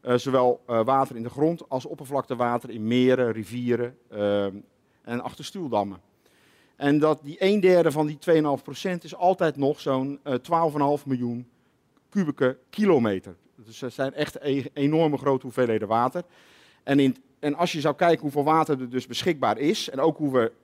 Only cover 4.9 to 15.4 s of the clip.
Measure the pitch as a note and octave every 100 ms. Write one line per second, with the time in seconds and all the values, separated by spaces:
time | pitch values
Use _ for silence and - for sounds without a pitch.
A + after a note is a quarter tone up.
4.9 | _ - A#2+ - - D3 G3+ D#3 A2 G2+
5.9 | F2+ _ _ _ _ _ _ _ _ C#3+
6.9 | D3 D#3 D3+ C#3+ D#3 F#3+ G#3 F#3 F3+ E3
7.9 | C#3+ D3+ D3 - D#3+ D3+ C3+ - C#3 G3
8.9 | F3+ D#3+ - F3 F#3 E3 C#3 C#3 D3 -
9.9 | C3 C3 C#3+ - B2 - E3 E3 D3 C#3+
10.9 | D3 C#3+ B2+ A#2+ A#2+ B2 _ _ _ _
11.9 | _ _ G3+ E3 - B2+ C3 _ - G#3
12.9 | D#3 A2+ F#2+ F#2+ E2+ _ _ A2 A2+ B2+
13.9 | - C3+ C#3 D3 - C#3+ C#3 A#2+ - C#3+
14.9 | D#3 D#3+ C#3 C#3 C3+